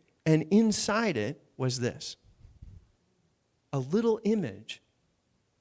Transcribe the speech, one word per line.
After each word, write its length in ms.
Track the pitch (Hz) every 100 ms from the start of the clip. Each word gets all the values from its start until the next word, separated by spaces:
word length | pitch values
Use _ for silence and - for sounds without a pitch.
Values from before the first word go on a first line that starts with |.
| _ _ 160
and 160 | 156 156
inside 680 | 208 220 202 - 214 226 131
it 260 | 104 156 _ -
was 240 | 131 123
this, 360 | 120 - - - _ _ - - - - _ _ _ _ _ _ _ _ -
a 60 | 139
little 420 | 131 202 233 214
image 580 | 202 220 135 95 - - _ _ _ _ _ _ _ _